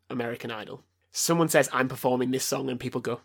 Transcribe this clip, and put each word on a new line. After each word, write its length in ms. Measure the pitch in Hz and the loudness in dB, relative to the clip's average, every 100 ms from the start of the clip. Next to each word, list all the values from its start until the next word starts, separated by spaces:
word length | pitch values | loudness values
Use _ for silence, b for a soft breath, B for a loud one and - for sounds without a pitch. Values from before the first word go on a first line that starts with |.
| - | -8
American 400 | 131 117 120 123 | -6 -4 -6 -8
Idol, 320 | 110 101 - _ _ _ | -10 -10 -14 _ _ _
someone 360 | - - 170 160 | -4 2 4 6
says, 220 | 156 135 | 4 4
"I'm 160 | 127 131 | 2 0
performing 440 | 131 131 127 127 | 0 0 2 2
this 120 | 131 | 0
song," 240 | - 135 135 | -2 -2 -4
and 100 | 123 | -6
people 220 | 131 127 | -6 -4
go, 200 | 120 120 | -4 -6